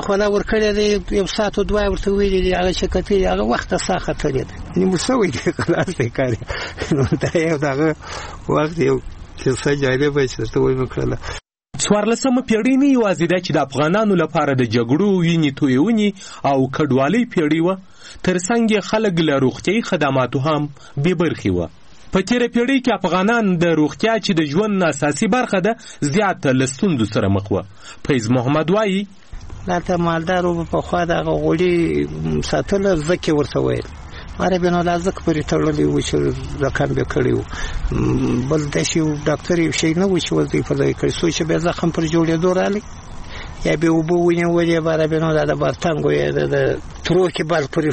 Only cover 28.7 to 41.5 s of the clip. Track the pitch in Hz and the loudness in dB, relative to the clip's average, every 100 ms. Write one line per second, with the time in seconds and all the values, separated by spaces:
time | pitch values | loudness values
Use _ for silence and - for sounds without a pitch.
28.7 | 202 214 190 196 - - - - - 180 | 2 2 -2 -6 -12 -18 -16 -14 -10 -4
29.7 | 175 180 175 170 165 165 180 175 170 160 | -2 0 0 0 0 0 0 0 -2 -2
30.7 | 160 - 175 170 165 160 156 156 160 180 | -4 -2 -2 0 0 0 0 0 2 2
31.7 | 175 160 147 147 156 160 156 143 151 - | 2 2 0 -2 -4 -2 -2 -2 -2 0
32.7 | 196 196 160 147 180 - 147 135 139 131 | 0 2 0 0 -2 2 0 0 0 0
33.7 | 120 - - - - - - 180 185 180 | -2 -6 -14 -16 -14 -12 -4 0 2 2
34.7 | 175 175 175 185 - - 156 - 156 156 | 2 0 0 -2 -2 -2 -2 0 0 0
35.7 | 151 147 143 - 147 143 131 135 139 135 | 2 2 0 0 0 0 -2 -6 -2 -2
36.7 | - 143 131 127 143 127 113 - - - | 0 0 0 0 2 2 0 -2 -6 -4
37.7 | - - 120 123 127 131 123 131 156 147 | -2 -2 0 2 2 2 0 0 0 0
38.7 | 165 156 165 156 147 151 147 - 170 160 | -2 0 0 0 0 0 -2 0 0 2
39.7 | - 165 165 196 175 - 156 143 151 135 | 2 0 2 2 2 0 0 0 0 0
40.7 | 139 139 131 143 - 170 - 160 | 0 0 0 -2 0 -2 0 0